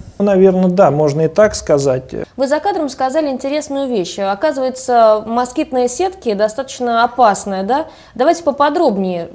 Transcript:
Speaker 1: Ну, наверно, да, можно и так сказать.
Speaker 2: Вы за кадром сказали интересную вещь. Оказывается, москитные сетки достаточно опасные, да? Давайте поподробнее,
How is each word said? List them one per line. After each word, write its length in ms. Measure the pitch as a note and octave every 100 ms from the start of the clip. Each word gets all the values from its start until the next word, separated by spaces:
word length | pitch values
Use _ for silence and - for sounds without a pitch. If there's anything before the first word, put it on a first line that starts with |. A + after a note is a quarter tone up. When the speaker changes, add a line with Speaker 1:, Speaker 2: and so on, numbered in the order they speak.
| - -
Speaker 1:
Ну, 80 | G3+
наверно, 440 | F#3+ F#3+ F#3 F#3
да, 200 | F3+ E3+
можно 320 | C#3+ D3+ C#3+
и 60 | D#3+
так 260 | E3 G#3+ -
сказать. 580 | - D3 C#3 C3 B2+ - - -
Speaker 2:
Вы 120 | C4
за 120 | D4
кадром 300 | G4 G4+ D4
сказали 400 | - C4 D4 D4+
интересную 580 | B3+ C#4 D4+ C#4+ C#4 C4+
вещь. 300 | A#3 E3+ -
Оказывается, 1080 | G3 G3+ D#4 C4+ C4 B3+ - A#3+ A3 G#3+ A3
москитные 640 | A#3 B3 D#4 D4+ B3+ B3
сетки 460 | B3 F#4 F#4+ A#3+
достаточно 680 | G3 G#3+ G#3+ C4 - A#3+ A#3
опасные, 580 | A#3+ A#3+ A#3 G3 G3+ F#3+
да? 220 | G3 C4+ D#4+ - - -
Давайте 280 | C#4 E4+
поподробнее, 840 | D4+ B3 D4 D4+ D#4 G3 F#3 F3 E3